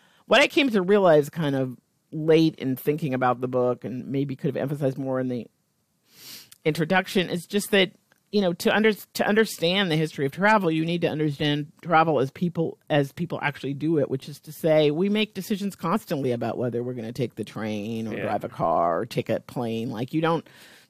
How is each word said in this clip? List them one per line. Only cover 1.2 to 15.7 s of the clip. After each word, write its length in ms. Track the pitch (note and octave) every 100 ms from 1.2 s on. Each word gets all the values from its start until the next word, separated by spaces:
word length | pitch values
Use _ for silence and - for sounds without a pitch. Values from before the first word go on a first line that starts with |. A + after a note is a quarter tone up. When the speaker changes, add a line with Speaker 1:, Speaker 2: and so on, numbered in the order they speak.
| C#3+
Speaker 1:
kind 240 | - D3+
of 240 | C3+ C3 B2 _ _ _
late 460 | D#3 D#3 D#3+ D#3+ -
in 180 | C3 C3
thinking 380 | - D3+ D3+
about 260 | B2+ B2+ B2
the 80 | B2+
book, 360 | B2+ B2 B2
and 240 | A#2 B2 -
maybe 260 | C3+ C#3+ C3+
could 120 | D#3
have 80 | B2+
emphasized 420 | C#3+ D3 C3+ C3+
more 220 | C3+ C3
in 80 | B2+
the 180 | B2 - _ _ _ _ _ _ _ - - - -
introduction, 640 | D#3+ D3+ D#3 F#3 F#3+ G3+ F3
is 160 | F3 -
just 240 | G3+ -
that, 220 | G3+ F#3+ - _ _ _
you 80 | G#3
know, 120 | F#3
to 220 | E3+ A3+
under-, 180 | G3+ A3
to 320 | G#3 - -
understand 640 | - G#3 A3 - E3+ F#3+ F#3+
the 80 | D#3
history 300 | D#3 - C#3
of 60 |
travel, 360 | E3 G3+ A3 F3
you 160 | D#3+
need 160 | E3 E3+
to 60 | E3
understand 640 | D3+ D#3 C#3+ D3+ D3 D3 _
travel 380 | E3 D#3+ E3 C#3
as 140 | C3
people, 440 | - F3 E3+ D#3+ - -
as 220 | D3+ C#3
people 260 | - F3 C3+
actually 320 | D3 - C3+
do 260 | C#3 D3+ D#3+
it, 120 | -
which 180 | C#3 -
is 120 | C#3+
to 100 | -
say 400 | D3+ E3 D#3 D3+
we 180 | D3+ G3
make 240 | G#3 G#3+
decisions 440 | - - G3 G3+